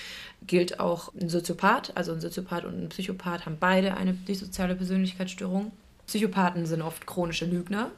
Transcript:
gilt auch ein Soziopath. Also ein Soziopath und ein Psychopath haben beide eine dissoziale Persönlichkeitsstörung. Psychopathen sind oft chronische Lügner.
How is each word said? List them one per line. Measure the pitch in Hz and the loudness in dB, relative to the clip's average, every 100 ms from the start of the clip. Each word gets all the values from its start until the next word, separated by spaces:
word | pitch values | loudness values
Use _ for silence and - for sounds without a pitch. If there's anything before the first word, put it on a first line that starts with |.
| - - - - - | -12 -14 -16 -16 2
gilt | 180 175 - | 4 4 2
auch | 175 170 - | 0 0 -4
ein | - 170 | -4 0
Soziopath. | 175 175 180 190 247 - - | 0 0 2 4 4 2 -4
Also | 175 | -2
ein | 165 | -2
Soziopath | 170 175 185 175 175 | -4 -6 -4 -4 -4
und | 180 | -4
ein | 170 | -6
Psychopath | 165 190 185 185 175 175 | -4 -6 -4 -4 -4 -4
haben | 156 | 0
beide | 180 190 190 - | 4 6 4 2
eine | 185 | 0
dissoziale | 185 - 196 - - 180 180 | 0 -2 -4 -4 -2 0 0
Persönlichkeitsstörung. | 185 190 185 - 185 - 190 190 214 - - - - | 0 2 0 -2 -6 -4 -2 0 -2 -8 -20 -20 -4
Psychopathen | 214 208 190 175 175 165 | 0 2 4 4 4 0
sind | 165 | 0
oft | 160 160 - | -2 -6 -6
chronische | - 170 165 170 | -2 -2 0 0
Lügner. | 175 175 202 254 | 0 0 -2 -2